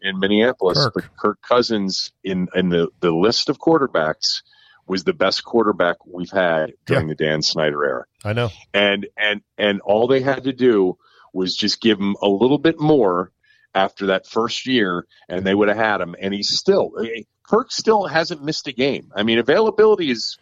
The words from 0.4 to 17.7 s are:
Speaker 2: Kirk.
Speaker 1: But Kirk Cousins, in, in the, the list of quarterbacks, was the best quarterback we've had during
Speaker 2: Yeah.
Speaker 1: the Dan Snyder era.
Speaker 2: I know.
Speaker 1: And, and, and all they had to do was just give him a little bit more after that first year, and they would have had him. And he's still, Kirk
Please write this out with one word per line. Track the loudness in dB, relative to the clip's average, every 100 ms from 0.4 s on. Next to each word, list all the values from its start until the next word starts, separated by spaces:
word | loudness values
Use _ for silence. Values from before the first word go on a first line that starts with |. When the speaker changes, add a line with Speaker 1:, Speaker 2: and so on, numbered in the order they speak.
| 2 2 0 2
Speaker 2:
Kirk. | 0
Speaker 1:
But | -2 -8 -4
Kirk | -4 -4
Cousins, | 0 0 2 -2 -4 -6 -8 -12
in, | -6 -4 -2
in | -2 0
the, | 0 0 -2
the | -2
list | 2 2 0 -2
of | -2
quarterbacks, | 0 2 2 0 -2 -4 -6 -6 -10 _ _ _ -8
was | -4
the | -2
best | 0 0 -2
quarterback | -2 2 2 2 0 -2
we've | -10 -12 -4
had | 0 0 0 -2 -8 -4
during | -2 -2
Speaker 2:
Yeah. | -2
Speaker 1:
the |
Dan | -2 0
Snyder | -2 0 -2 0
era. | -2 -4 -8 _
Speaker 2:
I | -4
know. | -2 -4 -6 _
Speaker 1:
And, | 0 2 0 -6 -4
and, | -4 -4 -8 -2
and | -2 0
all | 0 2 2
they | 2
had | 0 -2
to | -4
do | 2 4 4 2 -2 _ _ _
was | -6 -4
just | -2 -4 0
give | 0 0
him | 0 0
a | 0
little | 2 2 2
bit | 0 2
more | 2 4 4 0 -4 _ _ _ _
after | -2 -2 -2 -2
that | -2 -2
first | -4 -2 -4 -2
year, | 0 2 -2 -6 _ -10
and | -4 0
they |
would | 4 4
have | 2
had | 0 0
him. | -4 -6
And | -6
he's | -4 -4 -2
still, | 0 0 -2 -4 -8 -8 -14 _
Kirk | -2 -2 -2